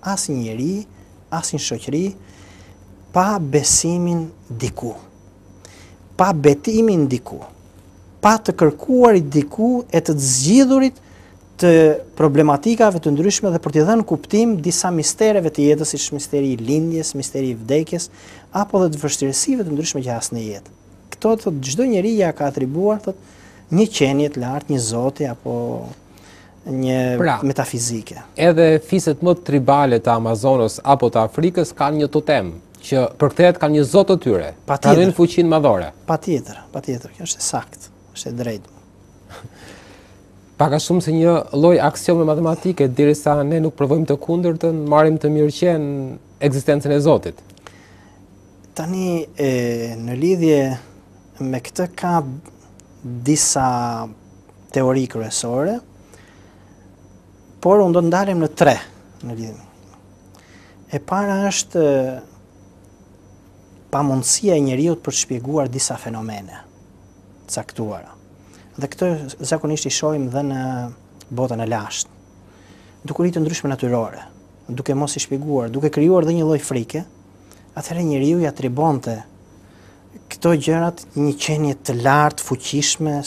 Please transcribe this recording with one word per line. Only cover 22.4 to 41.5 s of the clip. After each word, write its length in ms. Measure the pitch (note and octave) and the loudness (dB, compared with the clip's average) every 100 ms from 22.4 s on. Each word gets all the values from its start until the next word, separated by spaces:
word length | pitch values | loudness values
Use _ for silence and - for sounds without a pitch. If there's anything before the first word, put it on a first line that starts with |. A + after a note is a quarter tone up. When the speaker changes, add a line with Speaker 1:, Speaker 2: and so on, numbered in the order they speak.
| C#3+ | -4
Speaker 1:
atribuar, 540 | C#3 C3 D#3 G3+ G#3 | -2 -4 -2 0 -2
thot, 160 | G3 F#3+ - - - - - | -4 -10 -16 -20 -20 -20 -2
një 160 | E3 A3 | 0 0
qenie 380 | - C3+ C#3 D3 | 2 2 2 0
të 100 | C3 | -4
lartë, 320 | B2 C#3+ - | -6 -6 -4
një 80 | C#3 A2 | -4 -2
zoti 400 | A#2 B2+ C3+ C#3+ | -2 -4 -4 -6
apo 280 | - B2+ A#2+ A#2+ A#2+ A#2+ B2 - - - - - - - | -6 -8 -6 -6 -8 -12 -16 -20 -20 -20 -20 -20 -18 -8
një 320 | C3 C3 C3 B2+ B2 | -4 0 0 0 0
Speaker 2:
Pra, 220 | E3+ A#2+ | 0 0
Speaker 1:
metafizike. 800 | C#3 C3+ C3 A#2+ A#2 A#2 G#2 - - - | 0 -2 -4 -6 -6 -6 -10 -16 -14 2
Speaker 2:
edhe 440 | E3+ D#3+ D#3+ D#3+ - | 4 6 6 4 2
fiset 360 | F#3+ E3 C#3 | 0 0 0
më 140 | F3 F3 - | 2 0 0
tribale 520 | C#3+ B2+ C#3 C#3 A#2+ | 2 4 4 4 2
të 120 | A#2 | 2
Amazonës 680 | A#2 A2+ A2+ C3 C3 A2 - | 0 0 0 2 2 2 0
apo 260 | C3+ C#3 A#2+ | 0 2 4
të 140 | A2+ A2 | 2 0
Afrikës 480 | - E3+ F3+ D#3+ | 0 0 0 -2
kanë 300 | - D3 D3+ | -2 -2 0
një 60 | D3 | 0
totem, 380 | D3+ D3 C#3 F#2 E2 - - - | 0 0 0 -2 -8 -18 -20 -2
që 220 | C3+ B2 - | 0 0 0
për 160 | C#3+ | 0
këtë 140 | - F3 | 4 4
jetë 140 | F3 | 4
kanë 160 | D3+ D3+ | 2 2
një 60 | C3+ | 4
zot 200 | F3 G3 | 4 4
të 80 | F#3 | 2
tyre. 300 | C3 F#2+ D2 - - | 2 0 -2 -8 -6
Speaker 1:
Patjetër. 320 | C#3+ C#3 D#3 | 0 4 4
Speaker 2:
Kanë 120 | F#3 | 4
një 60 | F3 | 4
fuqinë 320 | E3+ - E3+ | 2 4 2
madhore. 420 | D#3+ C#3+ G2 D#2 - - | 4 4 2 -2 -8 -4
Speaker 1:
Patjetër, 520 | D#3+ - D3 G#2 - - | -4 -2 -4 -4 -14 -14
patjetër. 400 | D3 C3+ A#2+ - - | -12 -8 -10 -12 -14
Kjo 100 | E3+ | -10
është 120 | - | -8
e 40 | - | -6
saktë, 440 | B2+ - - - - - | -6 -8 -16 -20 -20 -20
është 160 | - C3 | -16 -12
e 80 | A#2+ | -8
drejtë. 400 | A#2+ G#2+ - - - _ - _ - - - - - - - - - - - - - - | -8 -8 -14 -20 -20 _ -20 _ -20 -20 -20 -20 -20 -20 -20 -20 -20 -20 -20 -20 -12 -2
Speaker 2:
Pak 140 | D3 D3+ | 0 0
a 20 | |
shumë 200 | - F3 | 0 0
si 120 | D#3+ D#3+ | 2 2
një 200 | E3+ E3 - | 4 2 0